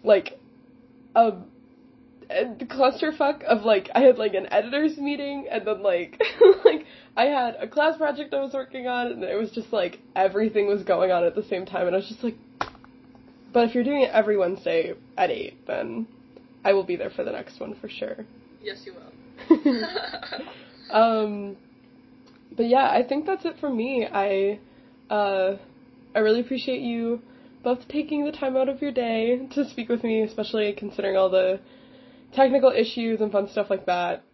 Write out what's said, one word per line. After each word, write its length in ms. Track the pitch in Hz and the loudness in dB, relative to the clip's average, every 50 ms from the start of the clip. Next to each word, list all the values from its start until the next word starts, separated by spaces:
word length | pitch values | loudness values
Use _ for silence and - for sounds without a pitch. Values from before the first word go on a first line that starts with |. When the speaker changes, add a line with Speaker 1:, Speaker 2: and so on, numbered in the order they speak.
Speaker 1:
like, 360 | - 220 208 180 - - - - - - _ - _ - - - - _ - - - - - | 6 6 4 4 4 -4 -16 -18 -20 -20 _ -20 _ -20 -20 -20 -20 _ -20 -20 -20 0 4
a, 200 | 226 233 220 196 180 180 - - - - _ _ _ _ _ _ - - - _ - - - | 4 4 4 2 -4 -16 -20 -20 -20 -20 _ _ _ _ _ _ -20 -20 -20 _ -20 -12 -4
a 140 | - 185 240 247 214 - 262 | -2 -2 -2 -2 -6 -12 -12
clusterfuck 800 | - - 262 262 254 262 - 330 311 302 - 294 277 294 - - | -10 0 2 2 2 2 0 -4 -4 0 0 0 0 0 -2 0
of, 200 | - 240 214 208 | 0 0 2 4
like, 260 | 220 214 196 - - - | 2 2 2 0 0 2
I 60 | 233 | 6
had, 160 | 269 254 240 | 8 8 6
like, 160 | 202 220 202 185 | 6 0 -2 -2
an 160 | 190 - - | -2 -4 0
editor's 460 | - 208 226 240 262 285 311 302 302 | 0 0 0 0 -2 0 0 0 -2
meeting, 520 | 285 277 285 285 285 285 277 285 277 - - | -2 -6 -6 -4 -4 -6 -8 -8 -8 -8 -6
and 160 | - 226 190 | -6 -4 -2
then, 160 | 214 214 185 | -4 -4 0
like, 360 | 202 - 175 175 170 - - - 440 - - - | 0 0 0 0 -4 -6 -4 -4 -4 -4 4 8
<laughs> 220 | - 381 381 - - | 8 8 8 8 6
like, 220 | - 320 311 - - - - - - _ | 4 4 4 -6 -14 -20 -20 -20 -8 _
I 120 | - 240 | 2 2
had 300 | 285 294 262 247 233 226 - | 2 4 2 0 -2 -4 -6
a 80 | - 226 | -10 -4
class 300 | - 302 294 320 311 311 | 0 2 2 2 2 0
project 340 | 311 294 262 285 302 285 | -2 -2 -2 -4 -8 -6
I 80 | 277 277 | -4 -4
was 140 | 277 262 277 | -4 -4 -6
working 320 | 269 254 - - 262 247 | -8 -8 -8 -12 -8 -6
on, 220 | 247 247 247 247 247 | -4 -4 -2 -4 -4
and 140 | 233 240 | -6 -6
it 140 | 185 - 190 208 | -6 -4 -2 -4
was 120 | 226 208 | -4 -4
just, 200 | - 233 220 - | -6 -10 -8 -4
like, 280 | - 208 180 175 - - - - - | -2 -2 -2 -2 -6 -12 -20 -8 0
everything 520 | 185 190 190 190 208 220 220 214 214 202 | 2 2 2 2 2 0 2 2 0 2
was 160 | 202 208 202 | 2 0 -2
going 300 | 180 196 180 170 185 185 | 2 0 2 2 4 2
on 120 | 180 175 175 | 4 2 2
at 100 | 170 170 | 2 0
the 100 | 214 208 | -2 -4
same 220 | - 202 180 185 | -4 -6 -6 -6
time, 200 | 185 185 175 180 | -6 -4 -2 -2
and 80 | 175 180 | 0 0
I 40 | 190 | -2
was 100 | 202 - | -4 -6
just 160 | 220 - - | -12 -8 -8
like, 120 | 233 220 - - - - - - - - - - - - - - - - - - - - - - - | -8 -8 -8 -20 -20 -10 -10 -10 -10 -10 -20 -20 -20 -20 -20 -20 -20 -20 -20 -20 -20 -20 -20 -20 0
"But 160 | - 240 233 226 | 2 2 2 2
if 60 | 233 | 2
you're 100 | 247 240 | 0 0
doing 160 | 269 294 277 | 0 2 2
it 100 | 262 - | 2 4
every 260 | - 220 202 208 214 202 | 4 2 2 2 0 0
Wednesday 560 | 185 175 190 - - 170 165 165 165 170 - - - - - - | 0 0 -2 -4 -4 0 0 0 0 -2 -8 -12 -16 -12 -2 -2
at 120 | 185 170 | -2 0
eight, 360 | - - - - - - - | -2 -6 -8 -12 -14 -16 -10
then 400 | - - - - - 233 233 226 - - - - - - - - _ - - - | -8 -6 -6 -6 -6 -8 -8 -10 -10 -12 -20 -20 -20 -20 -20 -20 _ -20 -4 0
I 80 | 196 | 2
will 120 | 202 196 185 | 2 2 0
be 120 | 180 175 | -2 -6
there 140 | - - - | -6 -6 -8
for 120 | - - | -6 -6
the 100 | - - | -6 -6
next 280 | - - - - - - | -6 -10 -12 -14 -14 -14
one 140 | - 220 214 - | -12 -12 -12 -14
for 80 | - 214 | -14 -14
sure." 360 | - - - - - - 220 - - - - - - - | -10 -10 -10 -10 -10 -12 -14 -18 -20 -20 -20 -20 -20 -16
Speaker 2:
Yes, 220 | - 415 403 - - | -14 -14 -14 -14 -18
you 80 | 403 359 | -20 -20
will. 880 | - - - - - - - - - - - 330 311 - 294 247 226 | -20 -20 -20 -20 -20 -20 -20 -20 -20 0 2 2 2 2 -2 -2 0
Speaker 1:
<laughs> 40 | 220 - - - - - - - - - - 247 311 - - - - - - - - - | -4 -6 -6 -8 -8 -8 -12 -12 -12 -12 -12 -12 -12 -14 -16 -20 -20 -20 -20 -20 -14 0
Um, 680 | - 214 226 233 226 220 214 214 208 202 202 202 196 - _ - _ _ _ _ - - _ _ - - - - _ _ _ _ - | 2 4 4 4 4 0 -2 -2 -4 -8 -10 -12 -14 -16 _ -20 _ _ _ _ -20 -20 _ _ -20 -20 -20 -20 _ _ _ _ -4
but 100 | - 233 | -2 2
yeah, 220 | 233 247 269 269 277 | 4 4 4 6 4
I 140 | - - | 4 2
think 240 | 247 - 277 294 311 | 2 0 -2 -4 -2
that's 180 | 392 381 - - | -4 -4 -4 -4
it 120 | 339 - - | -8 -6 -4
for 100 | - 285 | -6 -4
me. 380 | 254 220 226 262 269 240 214 | -2 -2 -2 -2 -2 -2 -4
I, 540 | - - 202 196 202 196 196 196 202 214 208 - _ - - - - - _ _ - | -2 -2 -2 0 0 0 0 0 -2 -2 -6 -12 _ -20 -20 -20 -20 -20 _ _ -4
uh, 460 | 214 208 208 196 196 190 185 190 196 196 - - - - - - - - - - - | -2 -2 0 0 0 0 0 0 -2 -6 -12 -20 -20 -20 -20 -20 -20 -20 -20 -4 0
I 40 | 226 | 2
really 200 | 214 214 220 240 | 4 4 2 2
appreciate 400 | 240 - 262 247 - 269 254 247 | 0 -4 -6 -6 -4 -4 -4 -4
you 420 | 254 240 233 233 233 233 240 233 - - - - - - - - - | -4 -4 -4 -2 -2 -2 -4 -4 -8 -18 -20 -20 -20 -20 -20 -6 -2
both 240 | 240 254 247 - - | -2 -2 -2 -6 -6
taking 360 | - 302 302 - 311 294 285 | -6 -6 -4 -2 -4 -2 -2
the 60 | 294 | -4
time 260 | 302 - 285 269 262 | -4 -4 -6 -2 0
out 120 | 262 262 269 | 0 0 0
of 120 | 269 269 | -2 -4
your 120 | 294 285 | -6 -4
day 560 | 233 247 240 233 226 226 226 233 254 247 269 269 - | -2 -2 -2 0 0 0 2 0 0 -2 -4 -6 -4
to 140 | 285 269 - | -4 -4 -4
speak 200 | - - 233 226 | -6 -10 -4 -4
with 160 | 240 233 240 | -4 -2 0
me, 180 | 226 220 220 | 0 0 0
especially 500 | 220 214 - - 208 - - 220 214 208 | 0 -2 -4 -8 -6 -4 -2 -2 -2 -2
considering 440 | 202 - 214 202 - - 196 196 190 | -2 -6 -10 -8 -6 -4 -2 0 2
all 120 | 190 190 185 | 2 2 4
the 300 | 185 190 185 185 190 196 - - - - - - - - - - - - - - - | 4 2 2 2 0 -2 -6 -20 -20 -20 -20 -20 -20 -20 -20 -20 -20 -20 -20 -8 2
technical 360 | 262 269 254 262 277 240 262 | 4 4 4 6 4 4 4
issues 500 | - - 220 226 - 240 233 226 226 220 | 4 4 0 0 -2 -4 -2 -2 -2 -2
and 120 | 214 208 | -2 0
fun 160 | 208 202 202 202 | 0 -2 -2 0
stuff 200 | - 214 202 202 | -4 -4 -2 -2
like 180 | 202 190 - | -2 -2 0
that. 360 | 185 180 180 175 175 175 - _ _ | -2 -2 -2 -2 -4 -4 -6 _ _